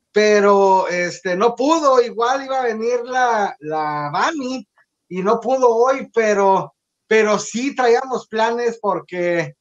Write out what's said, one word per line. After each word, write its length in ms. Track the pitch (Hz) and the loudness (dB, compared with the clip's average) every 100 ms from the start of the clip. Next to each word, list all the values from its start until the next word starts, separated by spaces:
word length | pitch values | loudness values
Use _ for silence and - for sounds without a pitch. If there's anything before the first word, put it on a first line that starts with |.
| _ | _
pero, 800 | 208 214 208 202 196 196 190 185 | 2 4 6 6 6 6 4 2
este, 480 | 175 175 175 - 180 | -2 -4 -4 -4 0
no 180 | 233 240 | 0 0
pudo, 460 | 277 330 285 254 | 0 2 4 2
igual 420 | 240 196 233 269 | 2 -2 -2 -2
iba 160 | 269 262 | -4 -4
a 60 | 247 | -4
venir 340 | 220 226 247 240 | -4 -4 -4 -2
la, 500 | 254 247 226 196 - | -2 0 0 -2 -6
la 480 | 151 156 151 147 147 | -8 -6 -4 -6 -6
Vani, 560 | 170 269 320 254 254 - _ _ _ _ | -2 -2 -4 -8 -10 -12 _ _ _ _
y 140 | 180 | -6
no 180 | 190 226 | -2 -2
pudo 300 | 220 262 247 | -2 2 2
hoy, 360 | 226 254 269 214 | 4 2 0 -4
pero, 600 | 226 214 202 196 190 147 _ _ _ - | -2 0 2 2 2 -2 _ _ _ -2
pero 320 | 220 214 202 | 0 2 0
sí 340 | - 220 269 | -4 -6 -6
traíamos 540 | 262 247 240 269 233 - | -2 2 2 0 -8 -6
planes 500 | 220 226 240 240 - | -4 -2 -2 -4 -4
porque 760 | 202 170 - 180 175 170 151 - | -4 -4 -6 -6 -2 -2 -4 -12